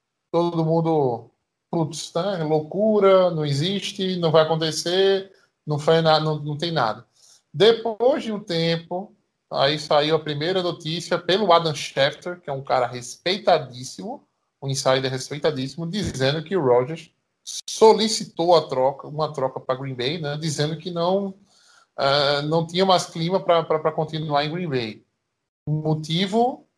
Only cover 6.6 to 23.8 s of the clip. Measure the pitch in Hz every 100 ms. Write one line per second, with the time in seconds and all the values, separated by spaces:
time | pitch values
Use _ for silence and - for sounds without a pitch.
6.6 | 170 160 113 113 - _ - _ _ 147
7.6 | 208 226 233 214 247 285 226 208 - 165
8.6 | 165 165 - 180 208 _ _ _ _ 143
9.6 | 139 151 - 151 151 160 156 143 160 185
10.6 | 175 165 156 170 - 175 - 190 202 170
11.6 | 160 143 - 143 139 - 180 180 - 135
12.6 | 135 131 120 123 120 - 175 208 - 165
13.6 | 131 117 131 - 190 285 _ _ _ _
14.6 | 139 135 135 131 131 131 - 147 160 135
15.6 | 131 - 165 202 175 131 135 160 151 190
16.6 | 131 120 131 165 - _ _ _ - -
17.6 | - - 220 196 220 - 180 - 170 165
18.6 | 156 131 131 139 - 151 151 151 131 127
19.6 | - 127 139 123 123 170 147 147 160 139
20.6 | 151 165 185 170 175 196 196 190 _ _
21.6 | _ _ _ - 139 139 139 143 151 165
22.6 | 165 175 190 180 - 170 165 190 190 165
23.6 | 160 160